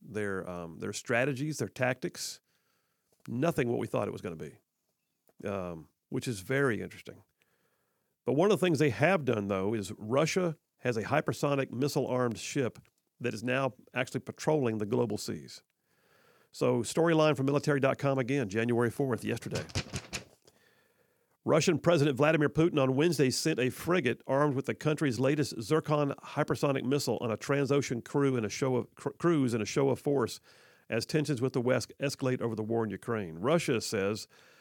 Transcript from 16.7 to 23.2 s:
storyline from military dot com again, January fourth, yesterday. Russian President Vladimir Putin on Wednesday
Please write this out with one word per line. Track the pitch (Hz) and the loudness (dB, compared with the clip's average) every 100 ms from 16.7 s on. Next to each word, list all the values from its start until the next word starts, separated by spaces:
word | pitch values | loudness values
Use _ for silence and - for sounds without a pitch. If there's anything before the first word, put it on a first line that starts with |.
| 123 | 2
storyline | 113 - 165 160 156 135 | 0 2 4 6 4 4
from | 135 | 2
military | 143 151 143 | 0 0 2
dot | 131 127 | 2 2
com | 139 131 | 0 0
again, | 120 143 107 | 0 0 0
January | 107 117 120 120 | -2 0 2 2
fourth, | - 135 107 | 0 -2 -2
yesterday. | 107 113 - 151 - - - - - - - _ _ _ _ _ _ _ _ _ _ _ | -4 -6 -4 -6 -6 -6 -6 -10 -10 -12 -12 _ _ _ _ _ _ _ _ _ _ _
Russian | - 151 170 160 | 2 4 4 4
President | 170 170 151 123 | 4 4 4 4
Vladimir | 147 160 143 | 4 4 2
Putin | 147 170 147 | 4 2 4
on | 131 131 | 2 4
Wednesday | 170 147 | 2 4